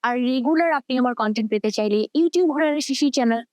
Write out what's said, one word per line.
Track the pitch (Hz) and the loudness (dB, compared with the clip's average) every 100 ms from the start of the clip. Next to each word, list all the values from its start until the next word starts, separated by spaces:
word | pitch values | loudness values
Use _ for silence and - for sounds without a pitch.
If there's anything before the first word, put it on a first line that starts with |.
আর | 240 247 | -2 0
রেগুলার | 247 262 247 320 339 | 0 0 0 2 2
আপনি | 294 - 254 | 0 -2 0
আমার | 247 233 | 0 0
কনটেন্ট | 214 214 220 | -2 -2 -2
পেতে | 214 214 | -2 -2
চাইলে | 208 214 208 214 294 | -2 0 0 0 0
YouTube | 339 349 359 | 2 2 0
ঘোরার | 285 311 294 | 2 0 0
শিশি | - 269 285 | -4 0 0
চ্যানেল | 254 233 226 240 | 2 0 0 -4